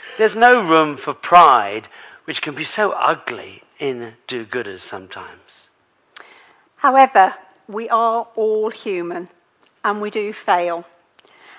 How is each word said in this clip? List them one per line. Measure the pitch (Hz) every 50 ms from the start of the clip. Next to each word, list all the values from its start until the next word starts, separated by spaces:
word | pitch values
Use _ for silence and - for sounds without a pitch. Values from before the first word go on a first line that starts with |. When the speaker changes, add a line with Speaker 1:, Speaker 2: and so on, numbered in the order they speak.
| - - -
Speaker 1:
There's | - 220 208 196
no | 220 233 247 254 233
room | 190 160 160 160 156 147 143
for | - - 151 131
pride, | - - - 175 175 165 147 127 117 101 101 104 110 104 - - - - - - - _
which | 165 151 -
can | - 156 139
be | 151 151
so | - - 214 208 185
ugly | - - 123 143 165 147 - - 120 95 - - - - _ _ _ -
in | 139 135 127 120 117 113 113 _ _
do-gooders | - 127 117 110 104 - 123 107 101 95 90 -
sometimes. | - 104 92 95 92 - 95 87 - - - _ _ _ _ _ _ _ _ _ _ _ _ _ _ - - - - - - _ _ _ _ _ _ _
Speaker 2:
However, | _ - 254 262 269 269 262 - 202 185 - - - - _ _ _ _
we | - 196 220 233 -
are | 233 226 233 226 226 233 226 - -
all | 226 214 220 214 214 214 226
human | 226 - - 220 185 175 170 170 - 175 180 - _ _ _ _ _ _ _ _ _ _ -
and | 208 208 208
we | 208 208
do | 202 214 202 214 214
fail. | - - 214 185 180 175 170 170 170 175 _ _ _ _ _ _ _ _ _ _ _ _ - -